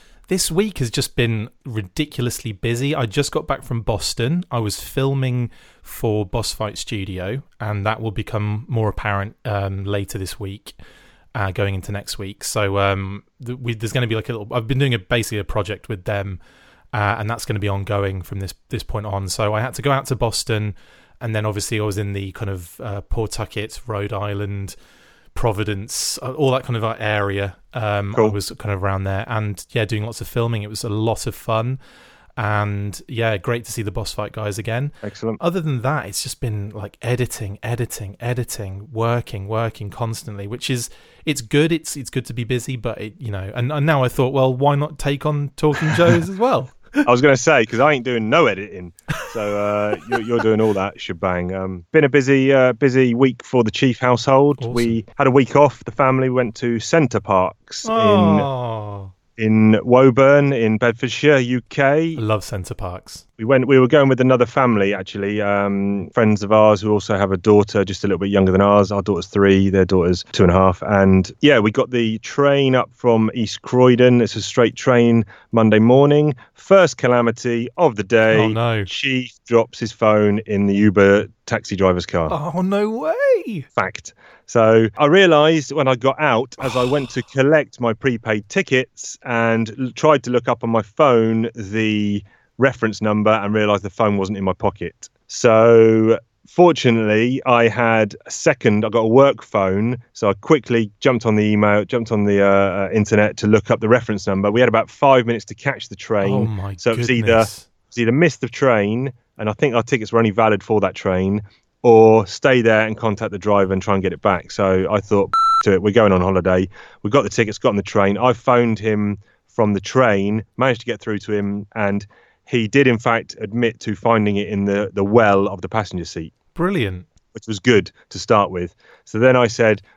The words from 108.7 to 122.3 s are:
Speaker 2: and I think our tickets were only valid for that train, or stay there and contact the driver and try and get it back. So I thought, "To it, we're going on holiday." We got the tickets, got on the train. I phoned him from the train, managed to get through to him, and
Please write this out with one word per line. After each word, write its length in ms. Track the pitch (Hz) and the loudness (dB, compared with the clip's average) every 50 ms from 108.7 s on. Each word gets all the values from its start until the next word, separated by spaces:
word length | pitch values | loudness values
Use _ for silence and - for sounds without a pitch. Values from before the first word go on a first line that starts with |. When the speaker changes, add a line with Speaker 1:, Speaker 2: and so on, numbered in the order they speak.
| 117 107 101 104 110 123 135 139 - _ _ _ _ | 4 2 2 0 -2 -4 -6 -8 -10 _ _ _ _
Speaker 2:
and 120 | - 107 107 | -8 -6 -6
I 40 | 101 | -4
think 220 | - 151 139 117 | -2 -2 0 0
our 80 | 117 113 | 0 -2
tickets 280 | - 139 113 110 104 | 0 -2 -4 -2 0
were 80 | 117 113 | 0 2
only 120 | 117 110 | 2 2
valid 320 | 92 117 113 110 104 95 - | 2 2 2 2 2 0 0
for 160 | - 113 104 | -2 0 0
that 140 | 98 92 - | 0 -2 -2
train, 460 | - - 101 92 92 95 98 101 104 104 - _ _ _ _ _ _ - | -4 -4 -2 -2 0 0 -2 -2 -4 -6 -10 _ _ _ _ _ _ 4
or 420 | 123 113 110 113 110 110 110 101 | 6 8 8 8 8 8 6 2
stay 360 | - - - - 139 127 123 | 0 -4 0 2 2 4 4
there 240 | 110 113 110 107 110 | 4 4 4 4 2
and 100 | 110 107 | 0 -2
contact 340 | - 117 110 101 - 113 101 | -4 -4 -4 -2 -4 -6 -8
the 60 | 98 95 | -8 -6
driver 320 | 92 107 101 101 98 92 95 | -2 0 2 2 2 2 0
and 80 | 95 | -2
try 120 | - 113 98 | -2 -2 -2
and 80 | 95 92 | -2 -2
get 100 | 92 - | -4 -4
it 80 | - | 0
back. 300 | - 104 92 82 - - | 0 0 0 0 -2 -6
So 360 | - - 101 95 92 95 92 78 | -4 -2 0 2 2 0 0 0
I 80 | 107 104 | -2 -2
thought, 320 | - - 104 101 95 - - - - - - - - | -2 0 0 0 0 2 0 0 2 2 0 0 2
"To 100 | 107 95 | 2 2
it, 80 | 90 | 2
we're 120 | 98 107 98 | 2 2 4
going 180 | 117 110 98 | 4 4 4
on 100 | 95 90 | 4 2
holiday." 460 | 90 95 95 92 85 92 90 92 95 92 - - - - - _ - | 2 2 0 0 0 0 0 0 0 -2 -6 -14 -20 -20 -14 _ -4
We 60 | 104 | 0
got 100 | 120 143 110 | 0 0 0
the 60 | 98 | 0
tickets, 280 | - - 113 104 101 - | 0 -2 -2 -2 -2 -2
got 100 | - 123 | -2 0
on 60 | 104 | 0
the 80 | 101 92 | -2 -2
train. 340 | - - 107 98 98 101 | -2 0 0 2 2 0
I 160 | 98 123 127 120 | 2 2 0 0
phoned 460 | 120 - 135 123 120 120 113 110 104 | 0 0 2 2 2 2 0 -2 -2
him 400 | 107 110 107 104 104 101 101 - - _ _ _ _ | -2 -2 -2 0 -2 -2 -4 -6 -10 _ _ _ _
from 260 | _ _ - 113 104 101 | _ _ -2 0 0 0
the 60 | 95 | -2
train, 640 | 95 - - 131 131 117 101 98 98 101 107 110 - _ _ | -4 -2 2 2 4 4 4 2 0 0 -2 -4 -6 _ _
managed 220 | - 127 135 120 113 | -2 0 0 0 -2
to 40 | - | -4
get 140 | 120 110 104 | -8 -10 -8
through 200 | - 117 107 98 | -6 -6 -6 -6
to 140 | - - 107 | -6 -4 -4
him, 340 | 101 101 101 101 104 101 - - | -4 -2 -4 -6 -6 -10 -10 -6
and 300 | 113 104 101 101 101 104 - _ _ _ _ | -4 -2 -2 -2 -4 -6 -10 _ _ _ _